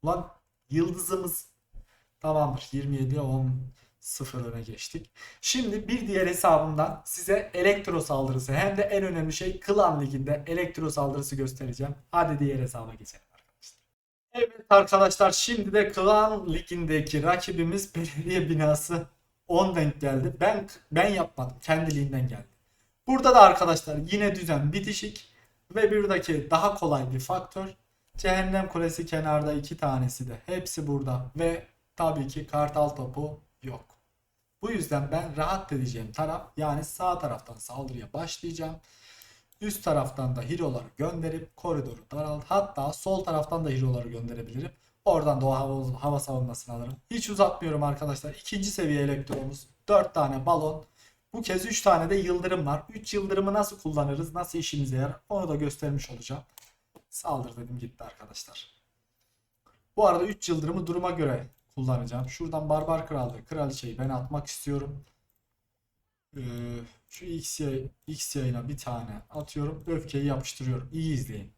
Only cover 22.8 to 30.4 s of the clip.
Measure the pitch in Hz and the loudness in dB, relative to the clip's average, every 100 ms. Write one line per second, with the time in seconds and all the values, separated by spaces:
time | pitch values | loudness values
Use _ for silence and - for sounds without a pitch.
22.8 | _ _ - 262 269 247 196 - 175 160 | _ _ 0 4 10 12 12 12 4 2
23.8 | - 151 160 202 202 190 165 147 143 196 | 0 -6 0 2 2 0 0 0 2 0
24.8 | 196 202 208 - - _ _ _ _ 214 | -2 -4 -6 -10 -18 _ _ _ _ 4
25.8 | 208 214 202 185 170 151 - 160 202 202 | 6 6 4 2 2 -2 4 4 4 2
26.8 | 165 139 131 131 - 180 185 190 190 - | 2 2 0 -4 -2 -4 -4 -10 -10 -12
27.8 | _ _ _ - 190 190 185 190 190 170 | _ _ _ -2 2 2 2 0 0 0
28.8 | 165 165 165 160 156 151 151 147 143 160 | -2 -2 -4 -2 2 2 2 -2 -4 -4
29.8 | 147 131 127 - 127 110 | -2 0 -2 -2 -10 -10